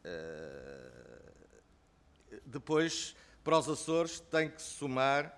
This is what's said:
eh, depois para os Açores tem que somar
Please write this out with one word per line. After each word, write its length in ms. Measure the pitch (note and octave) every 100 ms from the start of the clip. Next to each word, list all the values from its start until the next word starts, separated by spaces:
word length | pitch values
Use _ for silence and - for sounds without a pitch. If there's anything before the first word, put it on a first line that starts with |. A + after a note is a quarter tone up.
eh, 880 | E2+ E2+ D#2+ D#2 D#2+ C#2 C2 C#2 B1 A#1+ B1 A#1+ - - - G#1+ _ _ _ _ _ _ - G#2+ D3
depois 680 | C3+ B2 D#3 E3 - - - - - -
para 140 | D#3+
os 100 | D#3
Açores 500 | D3+ - E3 E3+ -
tem 300 | - D#3+ D#3
que 100 | -
somar 720 | - - C#3+ C3 C3+ C#3 D3+